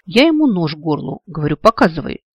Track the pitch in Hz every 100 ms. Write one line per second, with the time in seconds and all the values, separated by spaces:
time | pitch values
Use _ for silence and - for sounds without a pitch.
0 | - 208 320 302 294 185 156 151 160 147
1 | 131 - - 156 175 151 220 - 208 160
2 | - - _